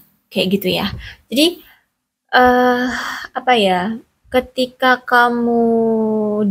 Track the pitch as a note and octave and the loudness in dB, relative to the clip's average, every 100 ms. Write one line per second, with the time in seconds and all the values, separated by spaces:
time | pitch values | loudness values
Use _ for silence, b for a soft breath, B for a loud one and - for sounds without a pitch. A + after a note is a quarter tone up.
0 | _ _ _ G3 F#3 G3 F#3 E3+ - - | _ _ _ -4 -2 -2 -2 -4 -4 -8
1 | B B - A3+ E4 F4 B B B _ | B B -6 0 0 0 B B B _
2 | _ _ _ - D3+ B3 B3 B3 B3+ B | _ _ _ 2 4 4 2 0 -2 B
3 | B B B B3+ B3+ A#3+ G3 F3+ F#3+ A3+ | B B B -6 0 2 2 0 -2 -6
4 | - _ _ B3+ B3+ - B3 - C4 B3+ | -12 _ _ -4 -2 -4 -6 -2 0 0
5 | B3+ B3 A#3+ A#3+ A#3+ A#3 A3+ A3+ A3+ A3+ | 2 2 2 2 0 0 2 2 0 0
6 | A3 G#3+ G#3+ G#3 G#3 | 0 -2 -2 -2 -2